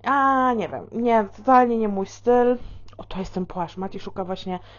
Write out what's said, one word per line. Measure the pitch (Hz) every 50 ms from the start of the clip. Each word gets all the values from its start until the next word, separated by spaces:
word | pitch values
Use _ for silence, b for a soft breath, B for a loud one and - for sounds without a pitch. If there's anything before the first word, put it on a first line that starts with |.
| -
a | 247 277 285 269 269 269 262 254 254 247
nie | 220 180 147
wiem, | 139 117 - - -
nie, | 226 240 240 226 226 208 196 -
totalnie | - 208 - 262 254 254 240 233 226
nie | 220 208
mój | 202 190 190
styl. | - - - - 240 247 247 240 247 247 247 B B B B B - - -
O, | -
to | - - 185
jest | 190 - -
ten | 185 185
płaszcz, | - - 185 170 156 -
Mati | 185 190 190 - 190
szuka | - 196 196 202 190
właśnie | 175 190 - - 190 180 180 B B B